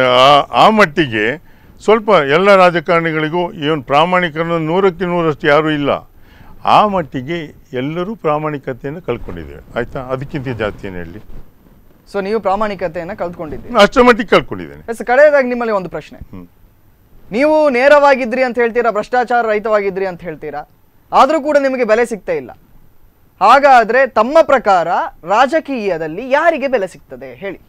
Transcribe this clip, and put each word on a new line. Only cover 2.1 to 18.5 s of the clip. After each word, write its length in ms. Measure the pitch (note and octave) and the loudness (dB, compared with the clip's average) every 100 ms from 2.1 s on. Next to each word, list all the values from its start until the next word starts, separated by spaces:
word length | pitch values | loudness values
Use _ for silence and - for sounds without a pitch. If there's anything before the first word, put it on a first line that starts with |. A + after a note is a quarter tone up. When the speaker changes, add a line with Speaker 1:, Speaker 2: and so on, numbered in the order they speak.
| F#3 C#3 D#3 G3 G3 | 2 4 2 4 6
Speaker 1:
ರಾಜಕಾರಣಿಗಳಿಗೂ 960 | F3+ E3+ E3 E3+ E3 D#3 D#3 F3 E3+ | 6 2 0 0 0 -2 -4 -4 -6
ಏನು 300 | - D3 D#3+ | -4 -4 -4
ಪ್ರಾಮಾಣಿಕರನ್ನು 760 | B2 C#3+ E3+ F3+ F3 D3+ E3+ E3+ | 0 2 2 2 -2 -4 -4 -2
ನೂರಕ್ಕೆ 460 | D#3 F3+ G3 E3 | -2 0 0 0
ನೂರಷ್ಟು 420 | F3+ F3 E3 D3 D#3 | -4 -2 -2 0 2
ಯಾರೂ 240 | D3 D#3 | 2 2
ಇಲ್ಲ. 400 | D3+ C#3 F2 - - - - - - | -2 -2 -4 -6 -20 -20 -20 -20 -6
ಆ 220 | G2+ C3 G#3 | 2 4 4
ಮಟ್ಟಿಗೆ 680 | F#3+ C#3+ C#3 B2+ E3+ D3+ - - | -2 -6 -8 -8 -8 -10 -16 -12
ಎಲ್ಲರೂ 420 | B2+ C3+ E3 F3+ | -8 -6 -6 -8
ಪ್ರಾಮಾಣಿಕತೆಯನ್ನು 880 | A3 D#3+ D3+ D#3 D3 C3+ B2 C#3 D#3+ | -6 -2 -2 -4 -8 -10 -10 -10 -10
ಕಳ್ಕೊಂಡಿದ್ದೇವೆ. 760 | F3 A#2+ - E2+ D2 D2 - A2+ | -8 -8 -8 -12 -14 -18 -10 -8
ಆಯ್ತಾ? 220 | A#2+ C#3+ | -8 -8
ಅದಕ್ಕಿಂತ 480 | B2+ C3 C#3 D3 C3 | -8 -8 -8 -10 -8
ಜಾಸ್ತಿ 380 | A2+ G#2 - G2+ | -6 -6 -6 -12
ಏನು 100 | F2+ | -12
ಹೇಳಿ? 500 | E2+ E2+ - - - _ _ _ _ _ _ | -12 -16 -16 -16 -16 _ _ _ _ _ _
Speaker 2:
So 120 | G3+ | -8
ನೀವು 160 | F#3+ A3 | -4 -4
ಪ್ರಾಮಾಣಿಕತೆಯನ್ನ 720 | F#3+ G3+ G#3+ F#3+ F3+ F3 E3 | -2 -2 -4 -6 -8 -8 -10
ಕಳ್ಕೊಂಡಿದ್ದೀರಿ? 640 | G#3+ F3 F3 D#3 B2+ - | -10 -10 -10 -12 -12 -4
Speaker 1:
ಅಷ್ಟರ 280 | A#3 G3+ C4 | 2 2 4
ಮಟ್ಟಿಗೆ 260 | B3 A3+ A3+ | 2 2 2
ಕಳ್ಕೊಂಡಿದ್ದೇನೆ. 580 | F#3+ C3+ G2 D#2 C#2+ - | 0 0 -10 -12 -14 -14
Speaker 2:
ಎಸ್, 160 | A3+ A3 | -10 -2
ಕಡೆಯದಾಗಿ 420 | B3+ D4+ C#4+ B3 | 4 4 4 -2
ನಿಮ್ಮಲ್ಲಿ 260 | B3 A#3 | -4 -4
ಒಂದು 140 | G#3 F3 | -4 -6
ಪ್ರಶ್ನೆ. 300 | D#3+ - A2+ | -12 -16 -20
Speaker 1:
ಹ್ಮ್. 300 | - F#2+ F2 _ _ _ _ _ _ - - | -20 -20 -20 _ _ _ _ _ _ -20 -8
Speaker 2:
ನೀವು 360 | G#3 D4+ D#4 D4+ | -2 2 2 2
ನೇರವಾಗಿದ್ರಿ 760 | A#3+ C#4 D4 C#4+ C4 B3 B3+ | 2 4 6 4 2 0 -2
ಅಂತ 160 | B3+ | -2